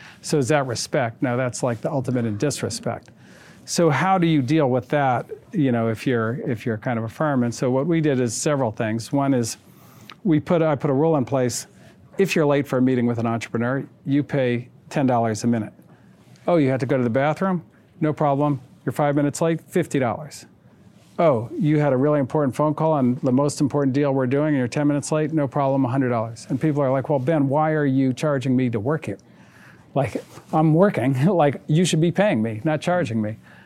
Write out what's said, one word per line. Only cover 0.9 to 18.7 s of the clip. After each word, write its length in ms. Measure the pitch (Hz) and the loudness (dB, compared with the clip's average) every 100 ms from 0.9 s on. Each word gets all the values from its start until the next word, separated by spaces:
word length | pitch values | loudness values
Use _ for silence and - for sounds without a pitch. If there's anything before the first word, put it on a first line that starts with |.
| 160 117 - | -2 -2 -2
No, 140 | 131 123 | -2 0
that's, 260 | 127 - | -2 -2
like, 180 | 127 117 | -4 -2
the 100 | 147 | -4
ultimate 340 | 135 120 123 | -4 -2 -2
in 120 | 117 104 | -2 -2
disrespect. 720 | 147 - 107 - - 110 - - - - - - | -2 -2 -6 -6 -8 -8 -12 -20 -20 -20 -20 -20
So 260 | - - 170 | -6 2 2
how 260 | 135 185 190 | 4 2 2
do 80 | 170 | 4
you 160 | 156 | 2
deal 280 | 123 156 139 | 2 2 4
with 180 | 127 - | 0 0
that, 380 | 147 135 117 - - - | 0 2 0 -4 -16 -6
you 200 | 190 135 | 0 2
know, 160 | 117 113 | 2 0
if 180 | 113 143 | -2 -2
you're, 340 | 120 110 143 - | 0 0 -4 -6
if 160 | 113 | -4
you're 140 | 123 107 | -4 -4
kind 200 | - 113 | -4 -4
of 60 | |
a 40 | 110 | -6
firm? 340 | - 156 135 | -2 0 0
And 100 | 120 | 0
so 160 | 113 131 | -2 0
what 160 | 131 156 | 0 0
we 140 | 165 | 0
did 180 | 156 127 | 2 0
is 160 | 123 | -2
several 380 | - 160 143 120 | -2 -2 0 -2
things. 400 | - 110 113 104 | -2 -4 -4 -4
One 220 | 143 139 | -2 0
is 220 | 131 113 - - - - - - - | 0 -2 -8 -18 -20 -20 -20 -20 -6
we 160 | 202 151 | 0 0
put, 220 | - 175 | 2 2
I 120 | 160 | 2
put 160 | 143 151 | 0 0
a 40 | |
rule 220 | 135 160 156 | 2 2 0
in 80 | |
place. 440 | 120 139 123 - - - - - - - | 0 0 0 -4 -10 -20 -20 -20 -14 -2
If 180 | 196 | 0
you're 120 | - 147 | 2 2
late 200 | 143 - | 2 0
for 120 | 131 | 0
a 40 | |
meeting 240 | 127 127 120 | 2 2 0
with 120 | 113 | -2
an 80 | 113 | -2
entrepreneur, 600 | 117 - 117 120 135 - - | -4 -4 -4 -2 -4 -6 -12
you 200 | - 143 | -2 -2
pay 440 | 143 143 123 120 123 - - | 0 0 0 -2 -6 -20 -6
ten 160 | 156 131 | 0 2
dollars 380 | 120 117 107 | 2 0 0
a 20 | 120 | 0
minute. 260 | 117 104 - - - - - - - - | -2 -4 -12 -20 -20 -20 -20 -20 -8 0
Oh, 80 | 175 | 2
you 140 | 131 | 2
had 100 | 131 | 0
to 60 | 127 | 0
go 100 | 135 | 0
to 80 | |
the 60 | 120 | 2
bathroom? 520 | 123 147 151 190 180 - - - - | 2 0 0 -2 -2 -6 -20 -20 -4
No 120 | 151 | -2
problem. 480 | 147 151 139 147 135 - | 0 0 2 0 -2 -8